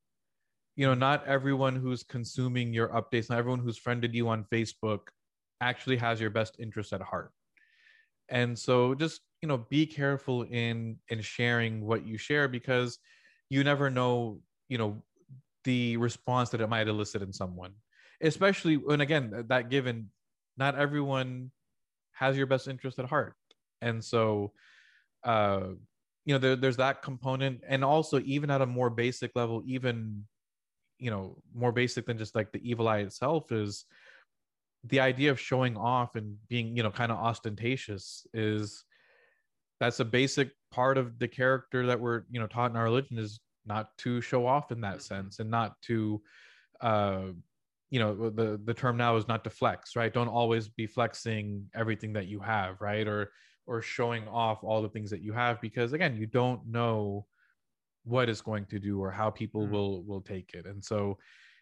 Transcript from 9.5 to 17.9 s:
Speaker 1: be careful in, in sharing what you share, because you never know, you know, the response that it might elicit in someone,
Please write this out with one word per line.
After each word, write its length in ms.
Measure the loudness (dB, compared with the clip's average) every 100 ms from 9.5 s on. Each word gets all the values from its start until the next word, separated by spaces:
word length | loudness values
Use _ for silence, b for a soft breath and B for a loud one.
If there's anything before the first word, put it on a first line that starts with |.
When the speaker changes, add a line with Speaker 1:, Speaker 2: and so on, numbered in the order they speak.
| -2
Speaker 1:
be 280 | 0 2 2
careful 560 | 2 0 0 0 -2
in, 540 | -2 -2 0 -2 -4 -8 -6
in 120 | -6
sharing 640 | -6 0 2 4 2 -2
what 220 | 0 -2 -2
you 100 | -8
share, 320 | -2 2 2
because 500 | -2 0 0 0 -4 b b b b b
you 120 | 2
never 280 | 4 4 2
know, 500 | 2 2 2 0 -6 -16 _ -6
you 100 | -2
know, 260 | -2 -4 -10 _ -20 -20 _ _
the 320 | 0 0 2 0
response 520 | 0 -2 -2 0 0
that 100 | 0
it 80 | 0
might 200 | 0 0
elicit 320 | 0 -2 -4
in 120 | -6
someone, 380 | -6 -8 -8 -14 -16 _